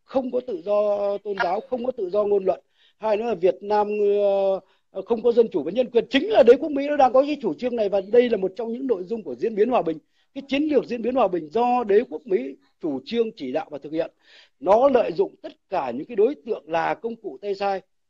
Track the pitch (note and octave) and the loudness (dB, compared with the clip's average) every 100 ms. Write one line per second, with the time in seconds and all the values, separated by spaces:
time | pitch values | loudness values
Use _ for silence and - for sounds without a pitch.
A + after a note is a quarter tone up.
0 | - C4+ B3+ B3 B3 F#3 F3 G#3 G#3 G3+ | -6 -4 -2 -4 -4 -6 -2 0 0 0
1 | G3+ G3+ G#3 G3 F3 G3 - B3 A#3+ - | -2 -4 -6 -4 -2 -2 -4 -6 -4 -4
2 | F3+ G3+ G#3 G3+ F#3+ - _ _ _ _ | -2 0 2 2 2 -2 _ _ _ _
3 | A3 G#3 A#3 F#3+ F3+ F3 G3+ G#3 G#3 G#3 | -2 -2 -2 0 0 0 0 0 0 0
4 | G3+ G3+ G3+ G3 G3 F#3+ - _ _ F#3+ | 2 2 2 2 2 -2 -6 _ _ -10
5 | F#3+ A3+ A#3 A#3 A3 F3+ C#3 G#3 B3 A#3 | -4 0 4 4 4 0 -2 -2 0 0
6 | G#3+ - F#4+ G#4 A#3 C#4 D#4 C#4 C#4+ D4 | 2 2 4 6 8 6 4 -4 -2 2
7 | C4 B3+ C#4+ D4 A3+ D3 B3 A#3 G#3 G3 | 4 4 2 -2 -4 -4 -4 -2 -2 -2
8 | F#3+ A#3+ B3 A3+ F#3 - A#3 A#3 C4+ F#3+ | 2 2 4 0 -4 -6 -8 -6 -4 -6
9 | F3+ A3+ E3 B2 A3+ G#3 G#3+ A#3 E3 D#3+ | -6 -10 -10 -6 -4 0 0 0 -2 -6
10 | - _ _ C#4 C#4 C#4 D#4 C#4 - A#3 | -10 _ _ -16 -4 -2 0 0 0 -4
11 | A3+ B3+ G3+ F3+ D#3 G#3+ B3 B3 A3+ G3+ | -2 0 0 0 -4 0 0 0 2 2
12 | B3 - A#3+ F#3+ C4+ C#4 _ _ E3+ C3+ | 2 -6 -4 -4 -4 -14 _ _ -6 -6
13 | C3 A#3 A3+ - C3+ C#3 D#3 C#3+ D3 D#3+ | -4 -2 -2 -6 -6 -6 -6 -12 -8 -6
14 | D#3+ _ _ - _ _ E3 G#3+ C#4 B3 | -6 _ _ -20 _ _ 2 4 6 4
15 | G3 E3+ G3 - D4+ - _ F3+ C3+ A#2+ | 2 0 -2 -6 -18 -20 _ -4 -4 -6
16 | - A#3 A3+ D4 A#3 G#3 - E3 D#3+ D3+ | -6 0 0 0 -8 -10 -4 -2 -2 -4
17 | A#3 A3+ F#3+ C3 G3+ G3 G3+ F#3+ - _ | -8 -10 -14 -10 -8 -4 -4 -4 -8 _
18 | _ | _